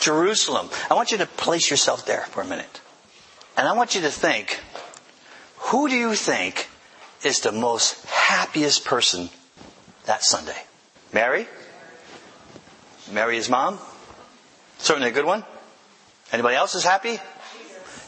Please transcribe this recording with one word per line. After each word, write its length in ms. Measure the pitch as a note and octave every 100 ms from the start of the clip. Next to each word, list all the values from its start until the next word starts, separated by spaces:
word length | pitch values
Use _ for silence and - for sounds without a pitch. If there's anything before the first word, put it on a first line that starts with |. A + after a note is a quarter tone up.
Jerusalem. 680 | D#3+ D#3 F3+ G#3+ - A#2+ C3 - -
I 40 |
want 180 | E3+ A#3
you 60 | A3
to 80 | E3+
place 440 | - - E3+ -
yourself 360 | C#3 - B2 -
there 160 | -
for 180 | - -
a 60 | F#2
minute. 340 | F2 - - - - - - - - - -
And 120 | C#3
I 60 |
want 200 | G#3+ A#3
you 60 | G3+
to 100 | D#3
think, 480 | - E3+ A#2 G2+ - - - - - - - - - - -
who 300 | - A#3+ D4
do 60 |
you 220 | B3+ A#3 G#3
think 520 | - B2 F#2 - - - - - - -
is 160 | C#3+ B2
the 120 | A#2
most 520 | G#2+ A#2+ A2+ - - -
happiest 800 | - - G3 - D#3+ D3 -
person 460 | - B2 A#2+ F2+ F2 - _ - - - - - -
that 180 | G#2+
Sunday? 320 | - - D#2+ - - - _ - -
Mary? 320 | G#2 A#2+ D#3 A#3 - - - - - - - - - - - - - - - -
Mary, 240 | G#2 A#2
his 160 | A#2 A2
mom? 300 | B2+ D#3 G3 - - - - - - - - - -
Certainly 320 | - D3+ B2
a 20 |
good 120 | A#2+
one. 200 | D3 G#3 - - - - - - - _ -
Anybody 220 | A2+ A#2+
else 220 | B2+ G3 F#3+
is 80 |
happy? 340 | E3+ G3 A#3 A3 - - - - - - - -